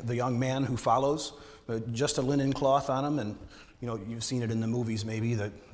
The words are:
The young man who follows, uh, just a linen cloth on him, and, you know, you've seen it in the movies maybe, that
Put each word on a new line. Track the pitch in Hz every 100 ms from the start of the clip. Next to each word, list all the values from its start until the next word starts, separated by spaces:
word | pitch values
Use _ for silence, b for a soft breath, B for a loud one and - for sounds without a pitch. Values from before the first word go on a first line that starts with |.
The | 117 120
young | 123 120
man | 131 131
who | 131 120
follows, | 123 120 139 156 - B B B -
uh, | 113 117
just | 117 143 -
a |
linen | 131 143 135
cloth | 131 135 139 139
on | 131
him, | 147 147
and, | 107 107 - B B -
you | 120
know, | 113 101
you've | 117
seen | - 127
it | 113
in | 113
the | 113
movies | 123 113 110
maybe, | 110 110 117
that | 113 104 - -